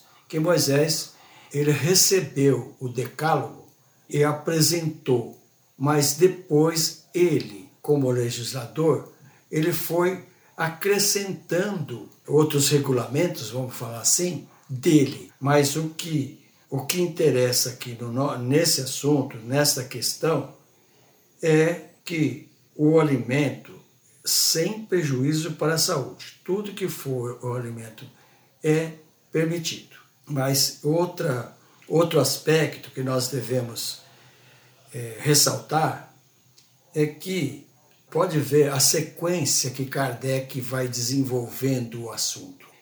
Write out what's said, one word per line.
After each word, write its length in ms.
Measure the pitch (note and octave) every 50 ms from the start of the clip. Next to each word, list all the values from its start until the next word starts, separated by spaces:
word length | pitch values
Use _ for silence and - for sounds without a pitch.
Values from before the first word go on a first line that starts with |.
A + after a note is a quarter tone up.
| _ _ _ _ _
que 120 | - - D#3
Moisés, 720 | D#3 F3 F3 D#3 C3+ C#3 C3+ C#3+ D#3 D#3+ - - - - - - - - - - - - -
ele 180 | C#3+ D3 D3
recebeu 1040 | C#3+ A#2+ A#2+ E3 F#3+ F#3+ - - G3+ F#3 D#3 - - C#3+ C#3 C#3 C3 A#2+ - - - -
o 80 | C3+
decálogo 840 | B2 A#2 B2+ B2 - - - D#3 D#3 C#3 C3 A#2+ - - - - - _ _ _ _ _ _ _ -
e 140 | - D3 D3
apresentou, 1160 | D3 C#3+ C#3+ - E3+ E3 D#3+ D#3 C#3+ E3+ E3+ D#3+ D3+ - - - - B2+ A#2+ A2+ - - - _ _ _ _ _ _ _
mas 360 | - C3 D3 D3+ D3 C#3 - -
depois 920 | - F3+ F#3 - - - - D3+ D3 D#3 E3 E3 D#3 - - - - - _ -
ele, 560 | E3 F3 F3 D3+ B2 - G#2+ G2+ F#2+ F#2 - _ _ -
como 260 | - D3 C#3+ C3+ B2+
legislador, 1040 | B2 B2 A#2+ A#2+ A#2+ A#2+ A#2+ - B2+ C3 A#2+ - - D3+ D#3+ D#3+ C3+ - - - - _ - - - _ _ _
ele 200 | - D#3 D#3 F3
foi 540 | E3 - - - E3 F3 F3+ F3+ F#3 - - - _ _ _ _ _
acrescentando 1500 | - E3 D#3+ E3 - - G3 G3+ G3 G3+ - - G3+ G3 F#3+ F3+ - - - E3 E3+ G3 G#3 G3+ F3 C#3 A#2+ B2 A2 - - - _ _
outros 420 | - C#3 D3+ D#3 D3+ - C#3+ C3+ -
regulamentos, 800 | D3 C#3+ C3 C#3 C3 B2 A2+ A2 A#2+ D3 F3 F3 - - C3 G#2+
vamos 240 | A2 B2+ C3 A#2+ -
falar 240 | - C3 A#2 A#2 A#2
assim, 460 | A2+ - - - F3 F3+ E3 - - - - _ _
dele. 640 | - C3+ B2 - F3+ D#3 D3 C3+ - - - - - - _
Mas 360 | C3 C#3+ C#3+ D3 C#3+ - -
o 140 | D#3+ D#3+ D#3+
que, 540 | - - - E3+ D#3 C#3+ B2 - - - _ _ _ _ _
o 160 | _ C#3+ C3 -
que 140 | - F3 F3+
interessa 720 | F3 E3+ D#3+ - E3 D3 B2 B2 B2+ B2 B2 - - B2+
aqui 260 | A#2+ - - B2+ A#2+ -
no, 100 | B2 A#2
no, 260 | A#2 B2+ C#3 C#3+ B2+ B2
nesse 420 | A#2+ B2 C#3 D#3 E3+ E3 - -
assunto, 560 | C3 B2 - - - C#3+ D3+ C#3 B2+ - -
nesta 460 | A#2+ A2 A#2 C3 C#3+ D3 D3 - C3+ A#2+
questão, 760 | - - A#2+ - - - - - D#3 D#3+ C3+ C3+ C3+ - - _ _ _ _ _ _ _ _ _ _ _ _ _ _ _ _
é 440 | - E3 D#3 D#3 D#3 E3 F3 - - - - _ _
que 480 | - E3+ D#3+ D3 B2+ A#2+ - - - _ _ _ _ _
o 240 | - D3+ D3+ D#3+ D#3+
alimento, 800 | D#3 D3+ C3+ A#2+ A2+ A2+ B2+ C#3+ D3 C3 - - - - - - - _ _ _ _ _ _ _ _
sem 600 | - - - - - - E3 E3 F#3+ G#3+ - -
prejuízo 680 | - G3 F3+ D#3 C#3 C3+ B2 C3 D3 D#3 D#3 D#3+ E3+ D3+
para 220 | - D#3 D3+ E3
a 20 |
saúde, 640 | D#3+ - - F3 D3 B2 - - - - - - _ _
tudo 300 | - F3+ G#3 G#3 G3+ -
que 160 | - G3 E3
for 500 | D#3 - - C#3 C3 B2 A#2+ A#2+ A#2+ -
o 120 | B2+ B2 A#2+
alimento 520 | B2 A#2+ A#2 A#2 A2+ A2+ A2+ - - C3 - - _ _ _ _ _ _ _ _ _
é 300 | - D#3 D#3 D#3+ D#3+ D#3+ - - - _ _ _ _ _
permitido. 640 | - D#3+ D#3+ E3 E3+ E3+ E3 - - - - - - - - _ _ _ _
Mas 540 | - D3+ C3+ C3 C#3 C3+ C3+ - - - - -
outra, 720 | D3 D#3 E3+ F3+ F3 - - - C3 B2+ B2 A#2+ - - _ _ _ _ _ -
outro 320 | - - D#3+ E3+ D#3+ D#3+ D3+
aspecto 720 | B2+ - - - - - D#3 - D3 C#3+ - - - -
que 100 | - C#3
nós 280 | C3 C3 C3 C3 B2 -
devemos, 720 | - C3 A#2 - B2 B2+ A#2 A#2 A2+ - - - - - - - - - - - _ _ _ - - _ _ _ _ _ _ - -
é, 240 | B2 A#2+ A#2 A2+ -
ressaltar 920 | - C#3+ D3 D3 - C3+ A#2+ A2+ - - D3+ D#3 D#3+ C3 - - - - _ _ _ _ _ _ _ _ _ _ _ _ _ _ _ _ -
é 120 | D#3 D3+
que 600 | D3 D3+ - - F#3 F#3+ F#3 D3+ B2 - - - _ _ _ _ _ _ _ _ _
pode 260 | - D#3 F3+ F3+ D#3+
ver 360 | D3 B2+ - C#3 D3+ C#3+ A#2+ -
a 60 | C3+
sequência 880 | - - - E3 D3+ - - - E3 E3+ F3+ F3 C#3 B2+ - - - C3
que 160 | B2 - C3+
Kardec 720 | B2 - C#3+ C3+ B2 B2 A#2 B2+ C3 C3 C3+ C3+ - - C3+
vai 300 | A#2+ - C3 C3 B2+ B2
desenvolvendo 1120 | A#2 B2 A#2+ A2+ C3+ C#3 C3 A#2 C3 B2 A#2 A#2 - - C3 C3+ C3+ B2+ A#2 A2+ A2+ A#2 A#2
o 80 | A2+
assunto. 540 | G#2+ - - - - G#2+ F#2 F#2 - - - - _ _